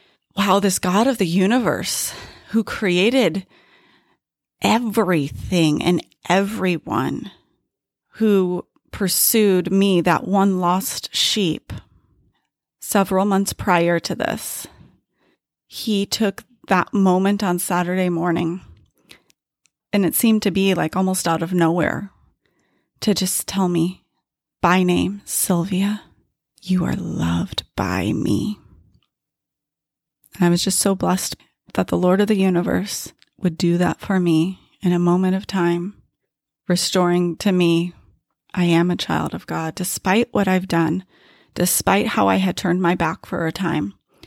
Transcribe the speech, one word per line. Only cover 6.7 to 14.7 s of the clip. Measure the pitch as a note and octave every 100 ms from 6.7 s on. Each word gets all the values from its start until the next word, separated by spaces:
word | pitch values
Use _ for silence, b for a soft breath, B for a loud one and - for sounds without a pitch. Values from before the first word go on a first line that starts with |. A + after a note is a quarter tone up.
| E3+ - - C3+ C#3 G3 - _ _ _ _ _ _ _
who | - A3 G3 F#3 F3+ - _ _
pursued | - F#3+ - - A3+ G#3 F#3 E3+
me, | F#3+ G3 F3+
that | E3+ E3 -
one | G3 G3 F#3
lost | F3+ F3+ F#3+ - -
sheep, | - - G#3+ F#3 D#3 - - - _ _ _ _ _ _ _ _ _
several | - G#3 F#3+ F#3 G3+
months | G3 G3
prior | - - F3 E3+ E3+
to | -
this, | - - A3 - - -